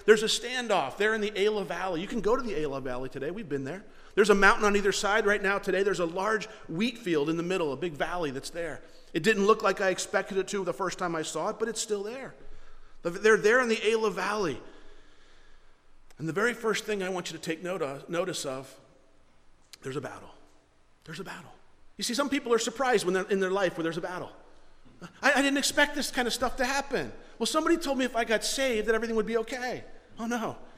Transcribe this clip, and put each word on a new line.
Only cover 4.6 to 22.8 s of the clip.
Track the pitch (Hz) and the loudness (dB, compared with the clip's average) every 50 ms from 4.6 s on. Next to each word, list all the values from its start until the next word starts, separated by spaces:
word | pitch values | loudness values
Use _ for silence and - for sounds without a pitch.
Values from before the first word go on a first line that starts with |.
| 214 | 4
on | 202 202 | 4 4
either | 202 202 196 190 | 4 2 2 0
side | - - 196 202 226 214 | 0 0 2 2 2 2
right | 196 208 208 196 | 2 2 2 2
now | 196 202 196 | 0 0 0
today. | - 196 180 185 196 | 0 0 0 2 2
There's | 202 185 165 | 0 2 0
a | 175 | -2
large | 165 165 190 190 214 220 208 175 - - - - - | -2 -2 -2 -2 0 -2 -2 -4 -8 -14 -18 -12 -8
wheat | 160 165 220 262 254 | -4 -2 -2 -2 -2
field | - - 175 165 147 143 156 | -4 -2 0 0 2 2 2
in | 170 | 0
the | 170 170 | -2 -2
middle, | 175 185 190 170 147 131 | -2 -2 -2 0 -2 -2
a | |
big | 135 180 175 147 | -4 -6 -6 -4
valley | 131 165 160 175 180 170 143 | -4 -4 -4 -2 -4 -4 -4
that's | 127 135 - - | -4 -6 -8 -8
there. | - 170 170 156 131 117 - - - - - - - | -8 -8 -8 -8 -8 -12 -14 -18 -20 -20 -20 -6 -4
It | 170 156 | 0 2
didn't | 214 220 196 196 | 2 4 4 6
look | 208 220 208 | 4 4 6
like | - 202 190 190 | 4 0 2 2
I | 202 190 | 2 0
expected | 180 180 - - - 196 190 - 196 | 0 0 -4 -2 -2 -2 -2 0 -4
it | 190 185 - | -4 -4 -2
to | 208 202 180 | -4 -2 -2
the | 175 160 | -2 -2
first | - 190 175 - | -2 -4 -4 -4
time | - 185 170 170 | -4 -4 -4 -2
I | 160 | -4
saw | 156 - - 156 165 208 | -4 -4 -6 -4 -4 -4
it, | 214 208 | -2 -2
but | 226 226 | -4 -4
it's | 220 - | -2 -4
still | - - 208 202 196 | -4 -4 -4 -4 -4
there. | 208 240 269 254 165 - - - - - - - - - - - - - - - | -8 -8 -10 -12 -14 -14 -14 -12 -12 -10 -10 -10 -12 -14 -14 -16 -16 -18 -8 -6
They're | 175 170 190 202 220 220 | -6 -6 4 6 8 8
there | 190 170 208 233 262 | 8 8 6 6 6
in | 254 233 | 6 4
the | 220 226 190 214 | 2 2 4 2
Elah | 226 226 220 214 | 2 4 2 0
Valley. | 180 185 185 196 208 214 196 156 123 104 - - - - - - - - - - - - - - - - - - - - - - - _ _ - - - - - - | 0 0 -2 -2 0 0 0 -2 -2 -4 -8 -14 -18 -16 -16 -16 -16 -16 -20 -20 -20 -20 -20 -20 -20 -20 -20 -20 -20 -20 -20 -20 -20 _ _ -20 -20 -20 -20 -20 -14
And | - 147 | -8 -8
the | 160 151 | -4 -2
very | 185 220 240 233 | 0 0 0 0
first | 233 220 220 196 - - | 0 -2 -2 -2 -2 -2
thing | 220 214 202 185 | -4 -4 -4 -4
I | 185 | -4
want | 190 175 170 - | -4 -6 -6 -8
you | 160 | -10
to | 160 - | -8 -6
take | 170 165 165 | -6 -6 -6
note | 185 175 185 185 | -6 -6 -4 -4
of, | 156 135 139 139 - - | -4 -6 -6 -10 -10 -4
notice | 165 170 190 180 156 - - | -2 -2 -2 -2 -4 -6 -6
of, | 143 131 135 131 - - - - - - - _ - - - - _ _ - _ - - _ - _ - - - | -6 -6 -8 -10 -14 -18 -20 -20 -20 -20 -20 _ -20 -20 -20 -20 _ _ -20 _ -20 -20 _ -20 _ -20 -14 -12
there's | 135 131 | -8 -8
a | 139 | -8
battle. | 123 131 - - - - - - - - - - _ _ _ _ _ _ _ _ _ | -8 -10 -12 -14 -18 -20 -20 -20 -20 -20 -20 -20 _ _ _ _ _ _ _ _ _
There's | - 160 170 | -16 -14 -12
a | 190 | -12
battle. | - - 180 160 - - - - - - _ - - - | -12 -12 -16 -16 -20 -20 -20 -20 -20 -20 _ -20 -20 -10
You | - 202 | -8 -6
see, | - 240 | -4 0
some | 247 285 269 | 0 0 0
people | 277 285 - 240 | 0 -2 2 2
are | 240 220 | 2 2
surprised | 226 254 233 - | 2 -2 -2 0